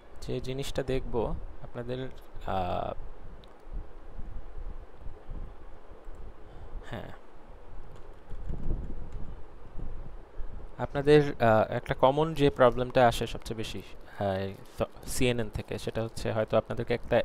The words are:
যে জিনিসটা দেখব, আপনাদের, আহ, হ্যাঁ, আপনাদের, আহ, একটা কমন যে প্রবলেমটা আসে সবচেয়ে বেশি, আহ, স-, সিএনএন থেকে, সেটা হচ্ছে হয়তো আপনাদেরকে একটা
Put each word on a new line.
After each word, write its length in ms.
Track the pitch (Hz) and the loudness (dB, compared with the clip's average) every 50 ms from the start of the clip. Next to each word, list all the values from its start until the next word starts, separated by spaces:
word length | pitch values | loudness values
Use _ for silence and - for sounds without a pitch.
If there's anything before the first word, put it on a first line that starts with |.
| - - - - | -14 -12 -10 -8
যে 180 | - - 123 127 | -6 -4 -4 -4
জিনিসটা 440 | 123 127 131 135 135 - - - 135 | -4 -4 -4 -4 -2 -2 -2 -2 0
দেখব, 520 | 127 131 131 123 - - 120 104 143 165 - - - - - - | 0 0 0 0 0 0 2 2 0 0 -2 -4 -4 -6 -6 -6
আপনাদের, 460 | - - 123 120 120 127 127 131 127 - - - - - - - | -6 -6 -6 -6 -4 -4 -4 -4 -6 -8 -10 -10 -8 -8 -6 -2
আহ, 460 | - 98 95 92 90 92 92 92 - - - - - - - - - - - - - - - - - - - - - - - - - - - - - - - - - - - - - - - - - - - - - - - - - - - - - - - - - - - - - - - - - - - - - - - - - - - - - - - - - | 0 0 0 0 0 0 -2 -2 -2 -4 -4 -4 -4 -6 -6 -8 -8 -10 -12 -14 -16 -18 -14 -10 -8 -6 -6 -6 -6 -8 -10 -10 -8 -6 -6 -4 -4 -4 -4 -4 -6 -6 -6 -6 -6 -6 -8 -10 -10 -12 -10 -8 -8 -8 -6 -6 -6 -6 -6 -6 -6 -8 -10 -10 -10 -10 -10 -10 -10 -12 -10 -8 -8 -8 -8 -8 -10 -10 -10 -12 -12 -10 -10 -8 -6 -6 -6 -6 -6
হ্যাঁ, 220 | 123 101 - - - - - - - - - - - - - - - - - - - - - - - - - - - - - - - - - - - - - - - - - - - - - - - - - - - - - - - - - - - - - - - - - - - - - - - - - - - | -8 -8 -8 -8 -10 -10 -10 -10 -12 -12 -12 -12 -12 -12 -10 -6 -4 -4 -4 -4 -6 -8 -8 -8 -10 -10 -6 -6 -4 -2 0 0 0 4 4 4 4 4 2 -2 -2 -2 -2 -2 -2 -2 -2 -2 -2 -4 -6 -8 -8 -10 -8 -6 -4 -2 -2 0 -2 -2 -4 -6 -8 -10 -12 -6 -2 -2 -2 -2 -2 -4 -6 -6 -4
আপনাদের, 680 | - 123 - - 143 139 143 151 151 147 143 - - 120 | -4 -4 -2 0 4 8 10 10 10 10 6 4 4 6
আহ, 280 | 117 110 110 - - | 8 8 8 6 4
একটা 220 | - 120 - - 139 | 2 -2 -2 -2 2
কমন 400 | - 135 131 139 147 156 160 165 | 6 6 6 6 6 2 2 4
যে 160 | 135 143 143 | 4 4 6
প্রবলেমটা 580 | - - 131 120 110 120 127 127 120 131 123 | 8 8 8 8 8 6 0 2 6 8 8
আসে 200 | 120 120 - 120 | 8 6 4 0
সবচেয়ে 300 | 110 - - - - 117 | -2 -4 -6 -6 -6 -6
বেশি, 220 | 110 107 - - 98 | -6 -6 -6 -6 -8
আহ, 720 | - - - - - - - - 101 98 95 95 98 98 98 - - - - - | -10 -10 -12 -12 -12 -10 -6 -2 0 0 0 0 -2 -4 -6 -10 -14 -10 -4 -4
স-, 300 | 113 - - - - - | -4 -4 -4 -8 -6 -2
সিএনএন 400 | - - 131 123 120 120 110 107 | 2 2 4 4 4 2 0 -4
থেকে, 280 | - - - - - | -4 -6 -6 -6 -6
সেটা 260 | 104 - 117 - 113 113 | -6 -4 -4 -2 -2 -4
হচ্ছে 280 | 113 - - - 113 | -4 -4 -4 -2 0
হয়তো 260 | 107 113 110 - - | 0 0 2 4 4
আপনাদেরকে 360 | 113 - - 123 113 120 - 120 | 4 4 2 -2 -4 -2 0 -2
একটা 300 | 117 - - 123 113 | -2 2 4 4 4